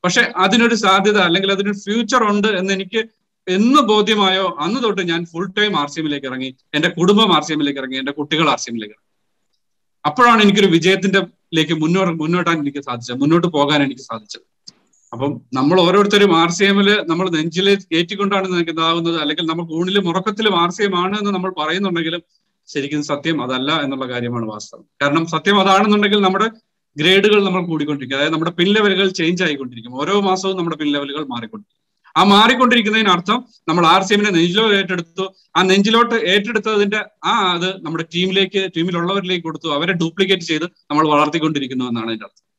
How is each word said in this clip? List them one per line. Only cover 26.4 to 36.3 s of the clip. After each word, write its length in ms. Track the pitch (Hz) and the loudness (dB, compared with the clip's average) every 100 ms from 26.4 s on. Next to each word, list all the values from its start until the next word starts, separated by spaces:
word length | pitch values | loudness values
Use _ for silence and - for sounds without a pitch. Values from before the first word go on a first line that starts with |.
| 220 220 _ _ _ 147 | -2 -4 _ _ _ -2
ഗ്രേഡുകൾ 480 | 170 190 208 208 | 2 4 6 4
നമ്മൾ 220 | 196 180 170 | 2 -2 -2
കൂടിക്കൊണ്ടിരിക്കും, 500 | 156 147 143 131 135 | -4 -4 -4 -4 -2
അതായത് 160 | 151 | 0
നമ്മുടെ 180 | 160 165 | 0 -4
പിൻ 160 | 170 180 | 0 0
ലെവലുകൾ 420 | 214 208 190 196 | 2 2 2 0
ചേഞ്ച് 360 | 190 165 180 | 0 -2 0
ആയിക്കൊണ്ടിരിക്കും. 560 | 175 143 127 120 117 127 | -2 -4 -8 -14 -14 -6
ഓരോ 200 | 156 202 | 0 0
മാസവും 360 | 196 185 190 185 | 0 -2 -2 -4
നമ്മുടെ 200 | 170 151 | -6 -4
പിൻ 160 | 151 | -2
ലെവലുകൾ 320 | 143 139 143 | -2 -4 -8
മാറിക്കൊണ്ടിരിക്കും. 640 | 143 120 110 107 - _ _ _ _ 160 | -8 -10 -12 -16 -20 _ _ _ _ 2
ആ 80 | |
മാറിക്കൊണ്ടിരിക്കുന്നതിനർത്ഥം 1200 | 202 202 233 247 220 240 214 220 208 175 175 240 - _ - | 4 6 4 4 4 2 2 0 2 0 0 -4 -6 _ -4
നമ്മൾ 180 | 165 165 | 2 4
ആർ 160 | 185 | 4
സി 120 | 190 | 2
എമ്മിനെ 160 | 208 208 | 0 2
നെഞ്ചിലോട്ട് 440 | 170 175 190 220 | 2 2 2 2
ഏറ്റെടുത്തു. 600 | 202 180 180 170 - 190 _ _ 165 | 0 0 -6 -6 -8 -8 _ _ 0
ആ 60 | |
നെഞ്ചിലോട്ട് 520 | 185 196 202 226 233 | 2 4 4 2 2
ഏറ്റെടുത്തതിന്റെ 880 | 226 170 | 0 0